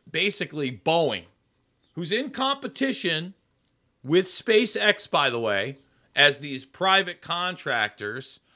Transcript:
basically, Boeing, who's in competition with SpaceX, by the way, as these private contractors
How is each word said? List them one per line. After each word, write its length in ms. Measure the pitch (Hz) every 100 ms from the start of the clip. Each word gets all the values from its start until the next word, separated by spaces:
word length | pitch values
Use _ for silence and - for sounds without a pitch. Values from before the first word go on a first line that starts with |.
| -
basically, 600 | 165 202 - 165 151 135
Boeing, 540 | 120 160 165 151 98 85 _ _ _ _ _ _
who's 180 | 165 165
in 180 | 220 285
competition 1040 | - 262 277 254 - 269 226 175 160 180 - _ _ _ _ _ _
with 240 | 131 175 185
SpaceX, 840 | - - 214 247 208 208 202 -
by 180 | 165 139
the 120 | 117
way, 380 | 113 98 117 143 _ _ _
as 240 | 135 143 135
these 260 | 143 131
private 560 | - - 185 190 180 170
contractors 1160 | - 170 180 175 151 120 107 - 104 123 - - _